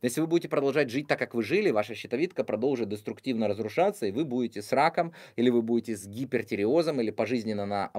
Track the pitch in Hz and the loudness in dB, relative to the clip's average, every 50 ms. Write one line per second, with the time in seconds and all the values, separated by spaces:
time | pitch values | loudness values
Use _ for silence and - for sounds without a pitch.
0 | - 123 120 151 160 160 170 170 170 - - 151 139 139 127 156 143 117 107 143 | -4 -2 0 0 0 2 2 0 0 2 0 0 2 2 2 2 2 2 0 -4
1 | 147 - 143 - 127 - - 117 110 101 156 202 214 175 113 104 104 - 110 - | 0 0 0 0 0 -2 0 -2 0 2 2 2 2 4 2 2 0 0 -4 -12
2 | - - 120 131 170 180 - - 120 - 107 110 117 143 139 120 113 98 107 104 | -8 -4 -2 -2 -2 -2 0 -4 -2 -2 0 0 0 0 0 0 -2 -2 -4 -6
3 | - 113 110 - - 135 123 113 110 101 101 107 107 107 - 156 180 208 202 - | -6 -8 -10 -8 -4 -4 -2 0 2 0 0 0 -2 -4 2 2 2 2 2 0
4 | 113 98 95 131 165 139 120 127 123 113 - 104 101 - 123 127 147 165 - - | -4 -2 -2 -2 -2 -2 0 -2 -2 -2 -4 -8 -4 0 2 4 4 4 4 2
5 | 170 170 - - - - - - 120 123 120 120 113 113 120 117 110 117 110 98 | -2 -2 -4 -14 -20 -14 -2 2 4 6 6 4 4 4 0 0 0 -2 -8 -8
6 | 98 101 104 120 135 127 - 113 110 - 113 101 101 110 143 170 160 165 151 131 | -8 -12 -10 -10 -8 -4 -2 -4 -2 -2 -2 0 0 2 4 2 2 2 0 0
7 | 113 107 107 - 113 107 131 120 104 110 107 101 101 98 104 101 95 - - | -2 -2 0 -2 -2 0 0 -2 -2 -2 -4 -4 -4 -2 -2 -2 -4 -4 -2